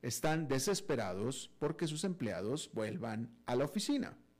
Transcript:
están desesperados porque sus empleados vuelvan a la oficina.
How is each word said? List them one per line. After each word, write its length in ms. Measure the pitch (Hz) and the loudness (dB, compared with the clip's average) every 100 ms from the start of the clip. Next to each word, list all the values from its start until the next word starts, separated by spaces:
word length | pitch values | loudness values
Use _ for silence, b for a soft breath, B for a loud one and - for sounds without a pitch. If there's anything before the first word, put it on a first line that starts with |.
están 440 | 123 - 156 160 156 | -4 0 2 2 2
desesperados 1040 | 135 - 185 - 135 104 92 110 135 - - | 2 2 0 0 0 0 0 -2 -4 -10 -2
porque 260 | 147 156 165 | -2 0 -2
sus 180 | 151 | 0
empleados 680 | 196 175 113 85 101 147 - | -2 0 -2 0 0 -2 -2
vuelvan 560 | - 110 95 113 110 117 - - | -2 -2 -2 -4 -2 -4 -8 0
a 100 | 123 | 2
la 100 | 151 | 2
oficina. 520 | 214 202 285 208 - - _ | 2 2 2 2 -6 -20 _